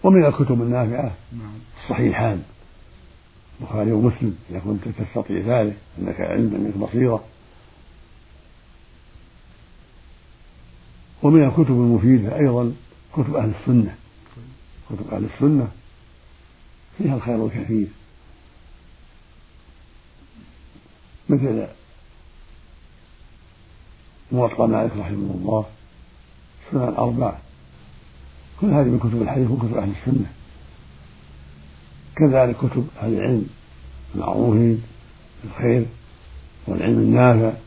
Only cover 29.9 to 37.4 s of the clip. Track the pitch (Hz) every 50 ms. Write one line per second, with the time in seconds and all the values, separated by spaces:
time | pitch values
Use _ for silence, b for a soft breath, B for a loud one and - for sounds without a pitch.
29.9 | 98 92 - 123 131 127 101 80 - - - - - - - - - - - -
30.9 | - - - - - - - - - - - - - - - - - - - -
31.9 | - - - - - - 156 143 131 131 127 123 113 - - 123 - 127 120 -
32.9 | - - 107 113 113 95 98 120 127 110 101 - - - - - - - - -
33.9 | - - - - - 95 87 - - 107 117 117 104 110 120 117 113 113 113 -
34.9 | - - - - - - - - - - - 104 - - 123 120 117 123 113 113
35.9 | - - - - - - - - - - - - - - - - - - - 107
36.9 | 117 113 107 110 113 123 127 127 120 110